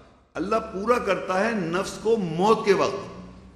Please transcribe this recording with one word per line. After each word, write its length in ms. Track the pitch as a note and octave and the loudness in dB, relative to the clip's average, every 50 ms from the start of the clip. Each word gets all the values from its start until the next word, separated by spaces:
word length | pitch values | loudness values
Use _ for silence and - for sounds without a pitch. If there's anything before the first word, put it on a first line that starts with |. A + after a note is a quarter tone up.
| - - _ _ _ _ _ | -20 -20 _ _ _ _ _
اللہ 220 | C3+ D#3+ G3 A3 A3 G#3+ F#3+ F#3 | -8 -4 -2 -2 -2 -2 -4 -8
پورا 260 | F#3 G3+ A3 B3 A#3+ | -6 0 0 0 2
کرتا 460 | F#3 G3 F#3 E3 - - F#3 F#3 G3+ | 2 0 -2 -2 0 -2 0 0 0
ہے 60 | A3+ A#3 | 0 0
نفس 460 | G#3+ F3 D#3+ E3 F3+ G3 - - - - | -2 -2 -2 -2 -2 -4 -4 -8 -4 0
کو 140 | G#3+ A3+ | 0 2
موت 480 | A3 F#3+ E3+ D#3 E3+ F#3 G#3+ A3 G#3+ G#3+ | 2 0 -2 0 2 4 4 4 4 4
کے 80 | G#3 F#3+ | 4 4
وقت۔ 560 | E3+ C#3+ B2 C3 - - - - - - - - - - - - | 4 4 0 0 -4 -8 -10 -14 -16 -16 -18 -18 -20 -20 -12 -6